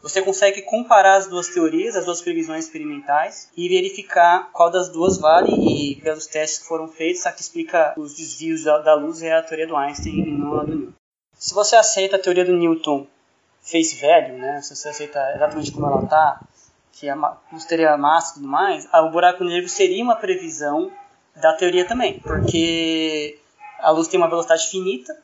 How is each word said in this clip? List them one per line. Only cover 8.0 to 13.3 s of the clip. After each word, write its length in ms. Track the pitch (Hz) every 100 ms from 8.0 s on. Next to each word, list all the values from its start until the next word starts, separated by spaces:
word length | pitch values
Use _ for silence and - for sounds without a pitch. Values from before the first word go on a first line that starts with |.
| 147 147
desvios 480 | 151 - 160 160
da, 140 | 151 151
da 160 | 156
luz 280 | 151 147 165
é 120 | 165
a 80 | 160
teoria 260 | 160 156 165
do 80 | 151
Einstein 440 | 139 143 156 160
e 120 | 160
não 280 | 147 143 147
a 40 |
do 120 | 302 311
Newton. 180 | - _ _ _ _ _
Se 160 | -
você 220 | 190 202 233
aceita 400 | 208 196 190 196
a 40 |
teoria 260 | 190 180 180
do 100 | 180
Newton 500 | 170 165 156 143 143 _ _